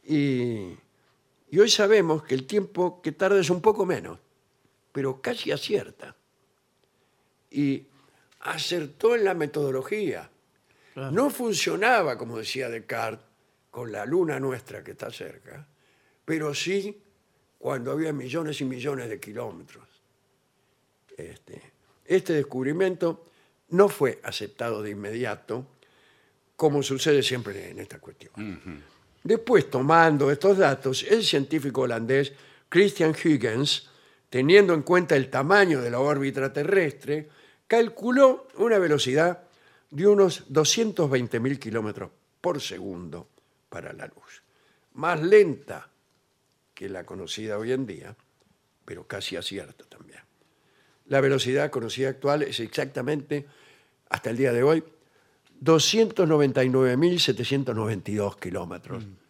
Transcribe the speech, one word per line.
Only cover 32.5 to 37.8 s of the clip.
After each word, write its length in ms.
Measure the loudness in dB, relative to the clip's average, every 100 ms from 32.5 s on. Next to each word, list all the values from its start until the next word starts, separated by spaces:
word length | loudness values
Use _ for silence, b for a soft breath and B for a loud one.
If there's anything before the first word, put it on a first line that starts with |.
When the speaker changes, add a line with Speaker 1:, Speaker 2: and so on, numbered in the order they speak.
| B B
Speaker 1:
Christian 420 | 4 4 4 0
Huygens, 800 | 2 2 2 2 -2 -2 -2 b b b b _
teniendo 440 | 0 6 8 8
en 100 | 2
cuenta 320 | 4 2 4 2
el 140 | 2
tamaño 520 | -2 2 4 6 2
de 100 | 0
la 80 | 0
órbita 520 | 0 0 -2 -2 -4
terrestre, 800 | -2 0 2 0 -4 -8 -8 -8 b b b _
calculó 800 | 2